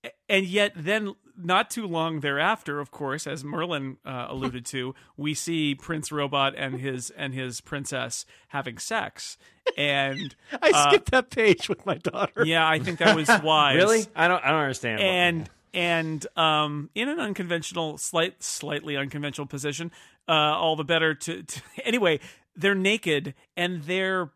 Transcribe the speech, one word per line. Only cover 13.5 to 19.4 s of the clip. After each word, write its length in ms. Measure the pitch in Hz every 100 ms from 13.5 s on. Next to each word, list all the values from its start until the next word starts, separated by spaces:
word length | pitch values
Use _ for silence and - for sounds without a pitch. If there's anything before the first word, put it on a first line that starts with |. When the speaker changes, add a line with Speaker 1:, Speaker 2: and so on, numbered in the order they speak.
| 156 147 139
Speaker 3:
Really? 280 | 202 226 208 156
I 100 | 170
don't, 160 | 180
I 60 | 135
don't 100 | 156
understand 380 | 143 131 120 107
what 80 | 196
Speaker 1:
And, 440 | 180 175 170 156 _ _
and, 520 | 180 175 165 160 156 - -
um, 520 | 160 151 151 147 147
in 140 | 208 254
an 120 | 330
unconventional, 800 | 226 196 175 170 - 175 160 151
slight, 440 | - 170 180 -
slightly 540 | - - 147 147 156 139
unconventional 500 | 139 147 147 135